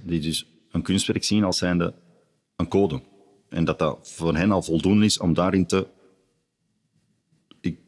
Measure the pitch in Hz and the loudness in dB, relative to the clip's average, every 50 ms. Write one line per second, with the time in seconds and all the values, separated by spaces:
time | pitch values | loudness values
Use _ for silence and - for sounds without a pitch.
0 | - 87 85 82 73 82 78 - - _ _ _ _ _ - 85 82 - 92 101 | -8 -4 -4 -2 -2 -2 -4 -6 -8 _ _ _ _ _ -6 -4 -2 0 0 0
1 | - - - - - - 104 107 104 92 92 95 90 90 87 87 85 87 - - | 0 -2 -2 -2 -2 0 0 2 2 2 0 0 0 0 0 0 0 -2 -4 -8
2 | _ _ _ _ _ _ _ _ _ _ _ - - - - 98 101 90 71 127 | _ _ _ _ _ _ _ _ _ _ _ -6 -4 0 2 2 2 2 0 -4
3 | - _ _ - _ _ _ _ _ _ - 85 82 80 78 - 82 76 - - | -10 _ _ -20 _ _ _ _ _ _ -4 -2 -2 -2 0 0 -2 -2 -2 -4
4 | - - - - 80 82 76 78 90 107 98 92 82 - 82 80 76 95 101 104 | -10 -18 -10 -4 -2 -2 0 2 2 2 2 2 0 0 0 0 2 4 4 4
5 | 104 104 - - - 87 80 85 87 95 92 95 90 - 95 95 92 - _ _ | 4 2 2 0 0 0 2 2 2 2 2 2 2 2 0 -2 -2 -2 _ _
6 | _ _ _ _ _ _ _ _ _ _ _ _ _ _ _ _ _ _ _ _ | _ _ _ _ _ _ _ _ _ _ _ _ _ _ _ _ _ _ _ _
7 | _ _ _ _ _ _ _ _ _ _ _ _ - 90 80 - _ | _ _ _ _ _ _ _ _ _ _ _ _ -8 -8 -8 -8 _